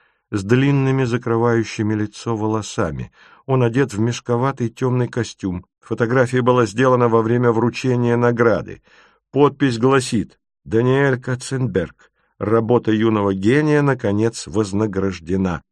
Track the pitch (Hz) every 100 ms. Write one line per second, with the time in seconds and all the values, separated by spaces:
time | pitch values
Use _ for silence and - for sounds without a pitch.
0 | _ _ _ 104 98 123 139 143 135 135
1 | 123 123 120 117 120 117 110 - 107 107
2 | 107 - 117 110 107 110 101 - 90 65
3 | 60 _ - _ - 131 120 117 135 98
4 | 117 117 - 120 135 135 117 - 131 127
5 | 120 - 110 - 98 90 - _ - -
6 | 117 131 120 127 120 123 110 104 131 123
7 | 120 113 110 120 123 113 117 - 131 123
8 | 120 120 120 117 117 95 95 - _ _
9 | _ _ _ 131 143 135 139 113 127 135
10 | 131 117 92 _ _ _ 71 110 123 135
11 | 143 127 131 127 - 135 127 92 82 -
12 | _ _ _ _ 104 113 110 120 113 110
13 | 110 107 101 95 101 139 151 151 143 127
14 | 104 101 113 - - 92 101 98 110 95
15 | 95 87 80 95 95 78 -